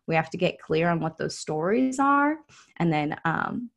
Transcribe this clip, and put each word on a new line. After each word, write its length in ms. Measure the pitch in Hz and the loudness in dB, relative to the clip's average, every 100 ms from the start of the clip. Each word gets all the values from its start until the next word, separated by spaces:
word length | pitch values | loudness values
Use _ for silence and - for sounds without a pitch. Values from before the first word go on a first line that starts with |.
| - | -2
we 60 | |
have 160 | 160 160 | 0 0
to 80 | 175 | 0
get 240 | 175 - | -2 -2
clear 260 | - 160 170 | -2 0 2
on 120 | 165 | 0
what 180 | 160 - | -2 -4
those 180 | 156 - | -6 -6
stories 600 | - 156 170 233 262 262 | -6 -2 0 2 0 0
are. 400 | 277 285 285 311 - - - - | 2 4 2 0 -8 -20 -12 -2
And 160 | 170 | 0
then, 260 | 151 147 - 165 | 2 0 -2 -2
um, 460 | 160 - - 240 | -2 -2 -6 -10